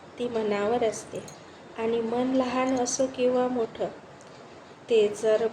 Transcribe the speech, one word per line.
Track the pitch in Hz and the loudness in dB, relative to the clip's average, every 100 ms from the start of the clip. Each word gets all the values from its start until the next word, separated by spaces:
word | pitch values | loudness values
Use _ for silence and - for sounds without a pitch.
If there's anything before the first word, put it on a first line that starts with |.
| - - | -18 -8
ती | 240 | -4
मनावर | 226 214 202 202 240 | -2 -2 0 0 2
असते | 226 208 - - - - - - - - | 0 -2 -8 -12 -12 -16 -20 -20 -16 -6
आणि | 226 233 | -2 0
मन | 226 240 254 262 | 0 0 2 2
लहान | 247 254 262 262 | 0 0 0 0
असो | 247 - 262 262 | 0 0 -2 2
किंवा | 247 254 247 | 2 2 2
मोठं, | 247 220 - 202 - - - - - - - - - - | 0 -4 -4 -6 -6 -18 -20 -20 -20 -20 -20 -20 -18 2
ते | 226 208 208 | 4 4 2
जर | 220 214 226 | 2 2 2